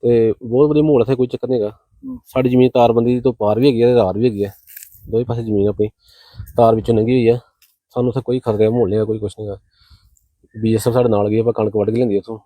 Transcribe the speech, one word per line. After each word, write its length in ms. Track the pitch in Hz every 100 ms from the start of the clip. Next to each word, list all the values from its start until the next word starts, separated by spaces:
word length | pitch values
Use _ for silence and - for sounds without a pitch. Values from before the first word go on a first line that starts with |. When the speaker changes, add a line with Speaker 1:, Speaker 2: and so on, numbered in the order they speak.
Speaker 1:
ਤੇ 320 | 110 120 113 104
ਬਹੁਤ 260 | 120 120 151
ਵਧੀਆ 140 | 151
ਮਾਹੌਲ 180 | 151 139
ਇੱਥੇ, 140 | 123 131
ਕੋਈ 120 | 123
ਚੱਕਰ 200 | 123 123
ਨਹੀਂ 140 | 123
ਹੈਗਾ। 160 | 104 107 _ _ 131
Speaker 2:
ਹੂੰ। 120 | 127 _
Speaker 1:
ਸਾਡੀ 240 | 131 127
ਜ਼ਮੀਨ 200 | 127 127
ਤਾਰਬੰਦੀ 460 | 127 120 117 117 123
ਤੋਂ 140 | 127
ਪਾਰ 260 | 117 104 107
ਵੀ 80 | 139
ਹੈਗੀ 160 | 117
ਹੈ 40 | 120
ਤੇ 80 | 123
ਰਾਰ 220 | 107 104
ਵੀ 80 | 123
ਹੈਗੀ 200 | 104 101
ਹੈ, 80 | - _ - - - -
ਦੋਵੇਂ 160 | 110 120
ਪਾਸੇ 180 | 117
ਜ਼ਮੀਨ 260 | 113 104 101
ਆਪਣੀ 200 | 98 107 _ _ _ - - - -
ਤਾਰ 180 | 113 113
ਵਿੱਚੋਂ 200 | 104 113
ਲੰਘੀ 160 | 113
ਹੋਈ 180 | 127 113
ਹੈ। 100 | 123 - _ _ _ _
ਸਾਨੂੰ 200 | - 123
ਉੱਥੇ 120 | 120 117
ਕੋਈ 140 | 127
ਖਤਰੇ 240 | 120 107
ਦਾ 60 | 107
ਮਾਹੌਲ 200 | 120 104
ਨਹੀਂ 60 | 107
ਹੈਗਾ, 100 | 107
ਕੋਈ 140 | 110
ਕੁਛ 140 | 104 -
ਨਹੀਂ 100 | 107
ਹੈਗਾ। 100 | 98 _ _ _ - _ _ _ _ _ 110
ਬੀ 120 | 110 113
ਐਸ 120 | 113
ਐਫ 60 |
ਸਾਡੇ 160 | 120 120
ਨਾਲ 200 | 104 104
ਗਈ, 100 | 107
ਆਪਾਂ 140 | 113
ਕਣਕ 240 | 113 107 104
ਵੱਢ 120 | 101
ਕੇ 60 | 113
ਲਿਆਂਦੀ 220 | 123 101
ਉੱਥੋਂ 220 | 95 110